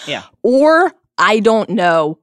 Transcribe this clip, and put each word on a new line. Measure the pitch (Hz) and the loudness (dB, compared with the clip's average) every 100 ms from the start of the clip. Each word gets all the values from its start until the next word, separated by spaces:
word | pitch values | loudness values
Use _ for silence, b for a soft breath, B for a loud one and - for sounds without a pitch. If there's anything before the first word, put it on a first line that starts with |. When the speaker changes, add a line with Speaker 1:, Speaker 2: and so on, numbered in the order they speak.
| - | -12
Speaker 1:
Yeah. | 127 - _ | -12 -12 _
Speaker 2:
Or, | 226 262 302 320 359 - _ - | 0 2 2 2 0 -4 _ -4
I | 180 220 | 0 0
don't | 214 220 190 | 2 0 -2
know, | 180 175 165 156 156 | -2 0 0 -2 -6